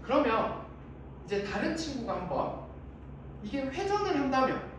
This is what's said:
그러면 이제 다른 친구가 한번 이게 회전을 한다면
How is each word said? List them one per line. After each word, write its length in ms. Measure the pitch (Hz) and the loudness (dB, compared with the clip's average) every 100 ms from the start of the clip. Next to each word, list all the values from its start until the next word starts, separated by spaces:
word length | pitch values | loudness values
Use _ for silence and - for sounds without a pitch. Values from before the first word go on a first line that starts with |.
그러면 580 | - 285 - 453 - - - - - - - - - | 4 4 6 4 2 -2 -8 -12 -14 -14 -14 -12 -2
이제 180 | 202 202 | -2 0
다른 300 | 202 320 320 | 0 0 0
친구가 360 | 302 269 226 180 | -2 -4 -2 -2
한번 460 | 180 - - - - - - - - - - - | 0 0 0 -4 -8 -12 -12 -12 -14 -12 -12 -10
이게 180 | 208 277 | -4 -2
회전을 560 | 269 311 392 415 403 311 | -2 0 2 4 4 4
한다면 500 | 262 262 262 - - | 4 6 4 2 -4